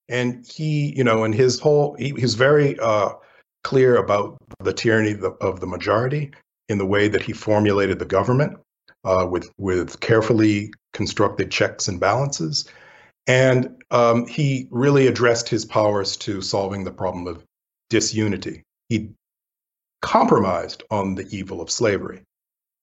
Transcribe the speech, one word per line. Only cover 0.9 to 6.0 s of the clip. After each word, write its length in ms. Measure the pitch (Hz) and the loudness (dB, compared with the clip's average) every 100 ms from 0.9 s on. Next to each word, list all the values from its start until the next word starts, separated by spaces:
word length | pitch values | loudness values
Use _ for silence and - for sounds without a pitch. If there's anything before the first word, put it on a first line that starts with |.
| 143 | 0
you 80 | |
know, 200 | 123 110 | 2 2
in 80 | 110 | 2
his 280 | 107 127 123 | 2 2 2
whole, 340 | 151 147 147 | 2 2 2
he, 160 | - 127 139 | -2 -8 -2
he's 180 | 123 | -2
very, 440 | 107 135 147 143 - | 2 4 4 4 0
uh, 320 | 113 107 98 - _ _ _ _ | 0 2 0 -4 _ _ _ _
clear 340 | - 135 127 117 | 0 4 6 4
about 420 | 98 104 87 - _ - | 4 0 0 -8 _ -8
the 120 | 92 | -4
tyranny 400 | - 117 110 107 | -2 2 4 2
of 80 | 104 | 0
the, 100 | 92 - | -4 -4
of 200 | 98 92 | -4 -4
the 60 | 90 | -8
majority 680 | 90 92 104 | -6 0 0